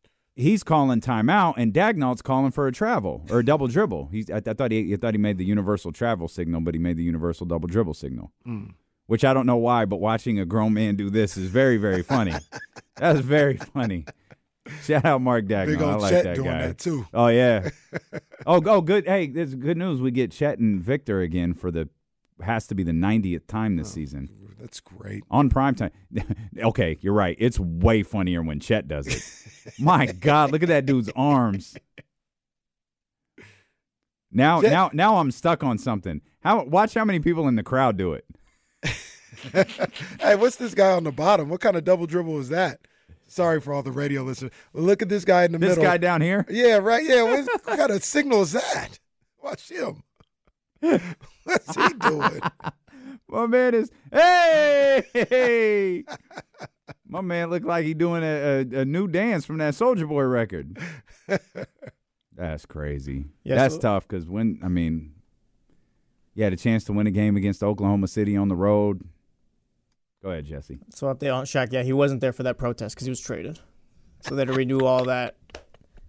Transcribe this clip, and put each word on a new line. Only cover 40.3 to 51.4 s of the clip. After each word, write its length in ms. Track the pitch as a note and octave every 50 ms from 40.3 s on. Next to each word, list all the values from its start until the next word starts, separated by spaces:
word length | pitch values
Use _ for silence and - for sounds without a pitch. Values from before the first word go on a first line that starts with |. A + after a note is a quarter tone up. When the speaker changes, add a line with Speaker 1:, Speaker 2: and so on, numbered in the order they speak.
| G#3
Speaker 2:
what's 220 | G3 A3+ B3+ A#3+
this 180 | - B3 A3 E3
guy 160 | G3+ G3 F#3+
on 120 | F#3 F3 E3
the 80 | D3+
bottom? 380 | C3 C#3+ D#3 F#3+ G#3 F#3 D3 D3
What 120 | F3 F3+
kind 140 | - A3 F#3
of 80 | E3+ D3
double 220 | F3 F#3 E3+ E3+
dribble 320 | D3+ E3 F3+ E3+ D#3+ D#3 D3
is 100 | C3 B2
that? 320 | D#3 F3 F#3 D3+ - - _ _ _ _ _ - - _ _
Sorry 340 | _ - F#3+ F3 E3 D#3+ D3+
for 140 | C3 C#3 C#3+
all 80 | C#3+
the 100 | B2 C3+
radio 300 | B2 C#3+ C#3+ C#3+ C#3 C#3
listeners. 300 | B2+ C3 B2+ - C3+ A#2+ - - - _
Look 300 | - D3 E3 F#3+ G3+ -
at 80 | A3 F3+
this 160 | G#3 G3+ F3
guy 200 | G3+ F3+ F3+ F3
in 60 | E3+
the 60 | E3
Speaker 1:
This 120 | E3 F3 G3
Speaker 2:
middle. 140 | F3+ - -
Speaker 1:
guy 140 | F3+ F3
down 240 | E3+ F3 F3 F3 D#3+
here? 240 | D3 - - - -
Speaker 2:
Yeah, 300 | - G3 A#3 B3 A#3 A3
right. 260 | G3+ F#3+ A3 A#3 A#3+ D#4
Yeah, 200 | D#4 C4 A#3+ A3+
what's, 240 | A3+ B3+ C#4+ C4+ A#4+ A#4 - -
what 140 | - - D4
kind 100 | C#4+ B3+
of 120 | G3+ G3 -
signal 400 | - - D4 C#4+ C#4 A#3+ G3+ F#3+
is 80 | C#3+
that? 480 | D3+ - - - - - - - - - _ _ _ _ _ _ _ _
Watch 300 | - - - - - -
him. 320 | - F4 - - - - - _ _ _ _ _ _ _ _ _ _ _ _ _ _ _
<laughs> 180 | D4 E4+ D#4 - F3 F3+ - - - - _ _